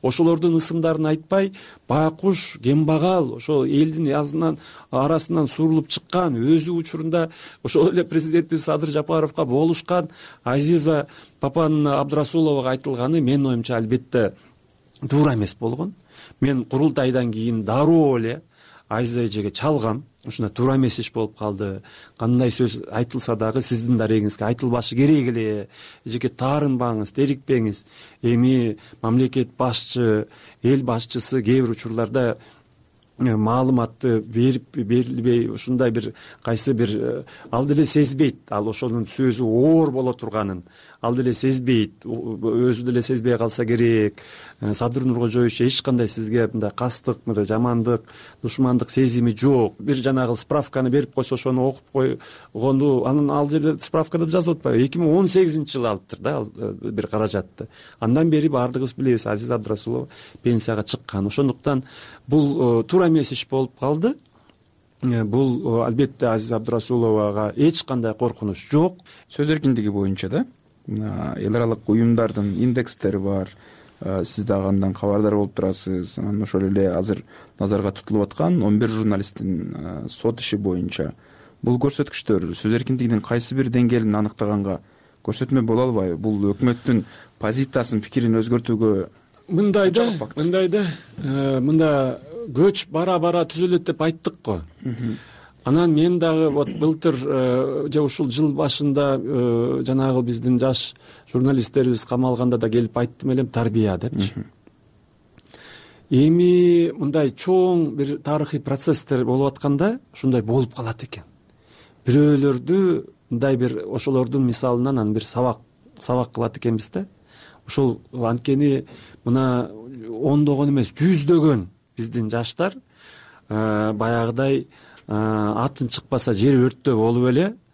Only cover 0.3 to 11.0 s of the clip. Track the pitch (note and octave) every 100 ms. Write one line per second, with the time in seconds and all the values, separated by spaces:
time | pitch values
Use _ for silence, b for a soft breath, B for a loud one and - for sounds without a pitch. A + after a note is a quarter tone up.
0.3 | E3 E3+ E3 D#3 E3 D#3+ D#3 D#3 D#3 -
1.3 | G3 G3 G3 B B _ C3+ D#3 D#3+ G3
2.3 | F#3 - - A#2+ D3 D#3 D#3 F3 F#3 C3
3.3 | A#2+ C3+ D3 C3 C#3+ D#3 D#3 D3+ C#3+ C#3+
4.3 | D#3 E3 D3+ B B B C3 C#3+ D#3+ -
5.3 | E3+ C#3+ - D#3+ D#3+ D#3 - _ F3+ F3
6.3 | A#2+ B2+ D#3+ D#3 E3+ E3 D#3+ D#3+ E3+ E3
7.3 | B B B - D#3 E3 F3+ - D#3+ D#3
8.3 | E3 D#3+ E3 D#3 D3+ D#3 D3 D3 D#3+ D#3
9.3 | D#3+ C#3 C3 D#3+ E3 - F3+ E3+ B B
10.3 | B B2 C#3 D3 E3+ D3+ D3+